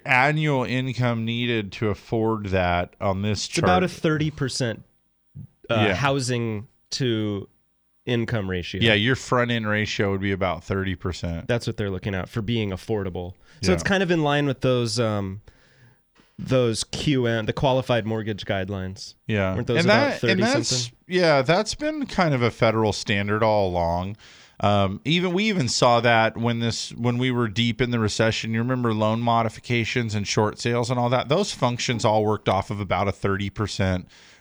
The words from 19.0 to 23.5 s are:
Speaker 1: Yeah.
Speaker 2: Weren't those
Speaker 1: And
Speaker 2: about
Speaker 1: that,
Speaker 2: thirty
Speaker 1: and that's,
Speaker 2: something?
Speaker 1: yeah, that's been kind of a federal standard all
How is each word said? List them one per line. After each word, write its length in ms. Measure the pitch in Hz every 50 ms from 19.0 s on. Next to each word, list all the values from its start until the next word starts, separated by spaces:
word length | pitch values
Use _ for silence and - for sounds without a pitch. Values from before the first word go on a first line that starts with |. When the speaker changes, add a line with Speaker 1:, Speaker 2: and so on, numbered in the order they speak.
| - - - _ _
Speaker 1:
Yeah. 300 | - 110 104 98 95 95
Speaker 2:
Weren't 120 | 113 120 120
those 100 | 120 113
Speaker 1:
And 80 | 175
Speaker 2:
about 240 | 180 208 226 285 285
Speaker 1:
that, 120 | - -
Speaker 2:
thirty 120 | - - 190
Speaker 1:
and 100 | 185 196
that's, 260 | 233 262 - - -
Speaker 2:
something? 280 | 131 123 120 - - _ _ -
Speaker 1:
yeah, 340 | 180 180 180 165 151 139 127
that's 320 | 120 160 185 214 - -
been 300 | - 294 302 311 311 277 -
kind 260 | - - 180 160 143
of 80 | 127
a 100 | 120 113
federal 420 | - - 123 113 107 113 110 107 95
standard 480 | - - - 110 101 101 101 104 107
all 260 | 113 110